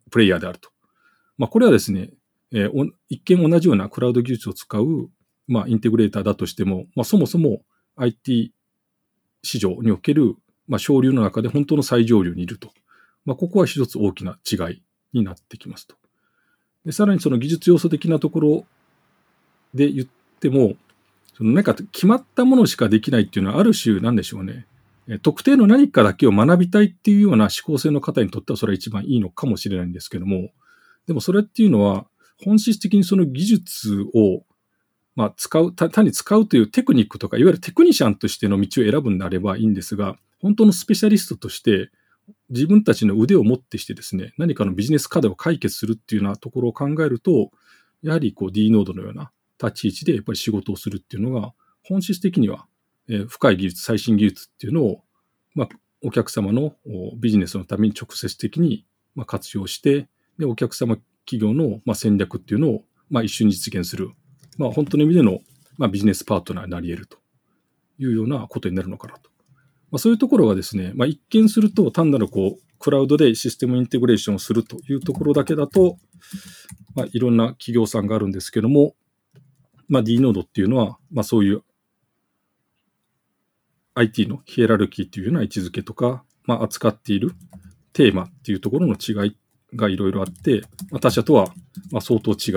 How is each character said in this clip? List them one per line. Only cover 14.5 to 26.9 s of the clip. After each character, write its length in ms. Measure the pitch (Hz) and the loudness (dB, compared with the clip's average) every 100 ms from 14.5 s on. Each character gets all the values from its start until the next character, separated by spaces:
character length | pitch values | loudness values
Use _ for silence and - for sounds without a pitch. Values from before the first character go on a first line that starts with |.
| 92 85 | -6 -6
い 100 | - _ _ _ | -10 _ _ _
に 100 | 123 | -4
な 100 | 95 | -4
っ 20 | 92 | -6
て 220 | _ - | _ -20
き 120 | - | -20
ま 80 | - | -20
す 100 | - | -20
と。 80 | _ _ _ _ _ _ _ _ _ 160 | _ _ _ _ _ _ _ _ _ -8
で、 60 | |
さ 140 | 175 202 | 0 0
ら 80 | |
に 60 | 185 | 2
そ 100 | 151 | 0
の 80 | 120 | -2
技 120 | 139 | -2
術 200 | 165 175 | 0 4
要 80 | 170 | 4
素 120 | 165 | 2
的 200 | 151 165 | -2 -2
な 100 | 156 | -2
と 100 | 165 | -2
こ 100 | 170 | 0
ろ 260 | 151 156 - _ _ _ _ _ _ _ _ _ _ | 2 0 -4 _ _ _ _ _ _ _ _ _ _
で 180 | 131 143 | 0 0
言 140 | 139 127 | 0 -8
っ 20 | _ _ _ | _ _ _
て 100 | 147 | 0
も、 260 | 135 107 - _ _ _ _ _ - | 2 2 0 _ _ _ _ _ -4
そ 60 | |
の 80 | 110 | 0
な 100 | 156 | 2
ん 20 | |
か 100 | 208 | 2
決 340 | - - - 180 | -2 -8 0 2
ま 80 | 254 | 2
っ 80 | - - | 0 0
た 100 | 247 | 4
も 100 | 262 | 6
の 100 | 214 | 4
し 100 | - | 2
か 140 | 110 | 2
で 100 | 110 | 2
き 120 | 139 | 2
な 80 | 120 | 0
い 40 | |
っ 20 | 101 | 0
て 120 | 101 | -2
い 40 | |
う 20 | 95 | -2
の 80 | |
は 60 | 151 | 2
あ 40 | |
る 100 | 220 | 2
種 260 | - 117 98 | 2 0 0
な 120 | 110 | 0
ん 40 | 110 | -2
で 80 | |
し 100 | - | -4
ょ 60 | 104 | -8
う 40 | |
ね。 220 | 95 123 - _ _ _ - | -10 -12 -18 _ _ _ -14
え、 120 | 107 | -4
特 240 | 156 - | -2 0
定 120 | 269 277 | 4 6
の 120 | 208 | 8
何 240 | 262 285 | 6 6
か 120 | - | 6
だ 100 | 110 | 4
け 140 | - 127 | 4 4
を 40 | |
学 260 | 101 131 180 | 6 6 4
び 140 | 175 | 4
た 100 | 208 | 2
い 40 | |
っ 40 | |
て 220 | 208 | 2